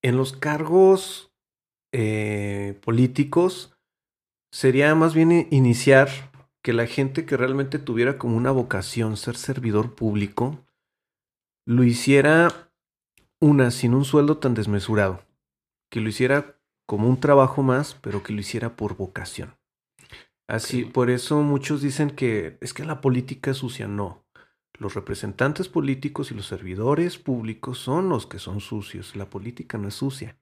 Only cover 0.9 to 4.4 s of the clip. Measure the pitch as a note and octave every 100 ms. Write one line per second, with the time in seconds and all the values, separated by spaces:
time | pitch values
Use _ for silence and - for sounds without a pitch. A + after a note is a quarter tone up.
0.9 | F#3+ - - - _ _ _ _ _ _
1.9 | B2 G#2+ G#2+ G#2+ G#2 G2+ G2+ G2+ G2+ -
2.9 | A#2 B2+ C3 C#3 E3+ F3+ F3+ - _ _
3.9 | _ _ _ _ _